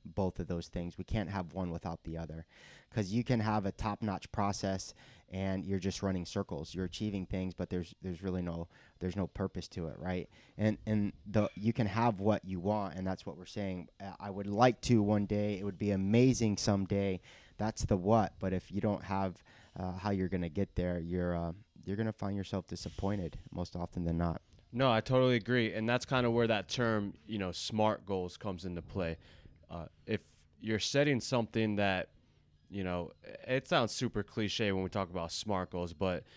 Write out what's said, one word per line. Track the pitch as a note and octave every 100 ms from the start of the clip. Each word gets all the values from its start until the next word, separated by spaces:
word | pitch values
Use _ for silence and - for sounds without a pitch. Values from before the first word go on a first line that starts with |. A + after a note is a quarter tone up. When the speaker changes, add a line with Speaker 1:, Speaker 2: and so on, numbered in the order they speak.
| -
Speaker 1:
both | E2 F#2 -
of | E2+
those | F2 -
things. | F#2 F2 E2+
We |
can't | F#2+ A2+ F2+
have | G2+ E2+
one | E2 F2+
without | E2+ F#2 E2 -
the | D#2+
other, | D#2+ D#2+ - - - - -
'cause | A2 F#2+
you | A2 A#2+
can | A#2+
have | A2 G#2+ G2
a |
top-notch | - A2 G#2 G#2+ F2 -
process | - G2+ G2 G2 F#2+ - - - - -
and | F#2+ F#2+ F#2+ F2
you're | G2
just | F#2+ -
running | G2 F#2 E2+
circles. | G2+ G2 D2+ D#2
You're | F2 F2+
achieving | - G#2+ G2 F2+
things, | F#2+ F#2
but | F2 F2+
there's, | F2+ F2 -
there's | F#2+ E2+
really | F#2+ F2+
no, | F2 E2+ E2 - - -
there's | F2+ F#2
no | F2
purpose | - F#2+ F#2 -
to | - D#2+
it, | -
right? | F2 F2+ - - - -
And, | G#2+ G#2+ G#2+
and | G#2+ G2+ - -
the, | G#2+ G#2 -
you | G#2+
can | A#2 G#2+
have | G#2 A#2+ F#2+
what | G2+ G#2 F#2+
you | F#2
want, | F#2 G#2+ G2 F2
and | F#2+
that's | F#2 -
what | E2
we're | F#2
saying. | A2 G2 F2+ D#2+ -
Uh, | G2 -
I | G2+
would | F#2+ G2+
like | G2+ B2+ A2
to | - A#2
one | G#2 G#2 G2+
day. | G#2 G#2 G2
It | G2+
would | F#2
be | G#2
amazing | G2 F#2+ A2+ C3 A#2 A2+ G2
someday. | - G2+ F#2+ G2+ G2 F#2 - - - -
That's | G#2+ -
the | - G2
what. | F#2 A2+ G2 -
But | F#2+
if | F#2 -
you | G2
don't | A2 G2+
have, | - G2 F#2+ E2+ - - - -
uh, | F#2 F2+
how | G2+
you're | G2+ F#2
gonna | F2+ E2+
get | D2+ G2 -
there, | F2+ F2
you're, | E2+ F2+ F2 E2+
uh, | E2+ F#2 - -
you're | - G2+
gonna | A2
find | - G2+ G2+
yourself | F#2+ G2 -
disappointed | F2+ - - G2 G#2 E2 - -
most | - F2 F2
often | F2 - E2+
than | E2+
not. | E2+ D#2 _ - -
Speaker 2:
No, | A#2 C3+
I | A2+
totally | A2+ C3 B2+ B2
agree. | G2 B2 A2
And | F#2+ A2+
that's | B2 -
kinda | C3 A#2+
where | A#2 A#2
that | G#2+ F#2+
term, | - A#2 G#2+ G2+ - -
you | G#2+
know, | F#2
smart | F2 - A2 G#2+ - F#2
goals | F#2+ F2+ -
comes | G#2+ F2+ F2+
into | E2+
play. | - G2 E2+ E2 - - - - -
Uh, | E2+ D#2+ _ -
if | G#2+ - - _ -
you're | G#2+ A2
setting | - C#3 C#3+ B2+
something | - B2 A2 A2+ A2 G2+
that, | G2+ F#2 - - _ _ _ _ -
you | G2
know, | F#2 F2+ E2+ - - - -
it | C3 -
sounds | E3+ A2+
super | - A#2+ G#2+
cliche | G2+ - G#2 - G#2+
when | F#2+
we | F#2
talk | G#2 F2+
about | F2 E2
smart | - G#2 F#2+ F#2
goals, | F2+ F2
but | E2 F#2+ F2 -